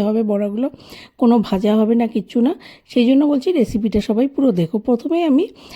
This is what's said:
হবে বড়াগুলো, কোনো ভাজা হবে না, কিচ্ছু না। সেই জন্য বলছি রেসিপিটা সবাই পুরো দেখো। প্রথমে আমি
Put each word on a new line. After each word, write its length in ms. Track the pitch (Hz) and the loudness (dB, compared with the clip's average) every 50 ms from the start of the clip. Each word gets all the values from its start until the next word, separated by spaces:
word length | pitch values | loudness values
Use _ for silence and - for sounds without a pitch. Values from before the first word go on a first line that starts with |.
| 208 | 0
হবে 160 | 208 214 226 226 | 0 0 0 0
বড়াগুলো, 440 | 208 208 202 208 202 202 214 254 294 - - - - - - - - _ - | 0 -2 -2 -2 -4 -4 -4 -4 -4 -6 -10 -18 -20 -20 -20 -20 -20 _ 0
কোনো 140 | 269 233 233 240 | 2 4 4 2
ভাজা 340 | 208 - 208 190 196 208 208 220 | 2 0 -2 -2 0 0 2 2
হবে 140 | 220 208 233 | 2 2 2
না, 120 | 233 233 220 - | 0 0 -2 -4
কিচ্ছু 240 | 214 185 - - 247 | -6 -8 -4 -2 0
না। 120 | 233 269 370 - - - - - _ _ - | 0 0 -2 -4 -10 -20 -20 -20 _ _ 0
সেই 120 | 254 240 233 | 2 2 4
জন্য 140 | 269 269 302 294 294 | 4 4 4 2 0
বলছি 160 | 269 254 370 359 | 0 -2 0 0
রেসিপিটা 480 | 320 226 - - 220 208 220 - 208 202 - | 0 0 0 -2 -4 -2 -2 -2 -2 -2 -2
সবাই 180 | 220 214 254 277 - | -2 0 -2 -2 -2
পুরো 140 | - 277 262 202 | 0 0 0 0
দেখো। 240 | 175 170 160 - 214 | 0 -2 -2 -2 -4
প্রথমে 400 | 208 - 247 233 - - 330 339 349 320 | -2 -2 -2 -2 -2 -2 -2 0 0 2
আমি 140 | 262 277 370 - - - - - - | 2 2 0 -2 -6 -14 -20 -20 -20